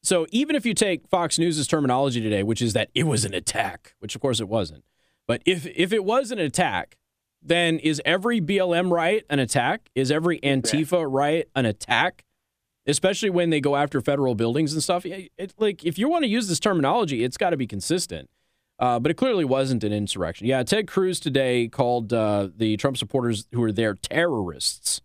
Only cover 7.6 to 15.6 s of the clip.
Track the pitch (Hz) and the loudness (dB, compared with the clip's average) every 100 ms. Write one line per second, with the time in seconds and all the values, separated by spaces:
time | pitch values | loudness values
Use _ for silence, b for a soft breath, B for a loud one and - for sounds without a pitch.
7.6 | 170 160 156 151 147 180 220 233 156 196 | 2 2 0 0 0 2 2 0 0 0
8.6 | 185 170 185 170 165 214 - 143 123 135 | 2 2 2 2 2 0 0 0 2 2
9.6 | 123 208 _ - 131 151 170 165 139 135 | 0 -2 _ -2 0 2 0 0 0 0
10.6 | - 147 151 180 151 135 143 160 - 135 | 0 0 2 0 0 0 2 0 -2 0
11.6 | 117 104 - 117 165 - _ _ _ _ | 0 -2 0 2 2 -2 _ _ _ _
12.6 | _ _ - 143 190 196 208 180 170 151 | _ _ -2 2 2 2 0 2 2 2
13.6 | 139 143 143 143 131 143 131 110 113 131 | 2 2 0 0 0 0 0 2 0 0
14.6 | 156 156 - 180 185 190 185 - 190 - | 0 -2 -2 -2 -2 -12 -14 -12 -14 -2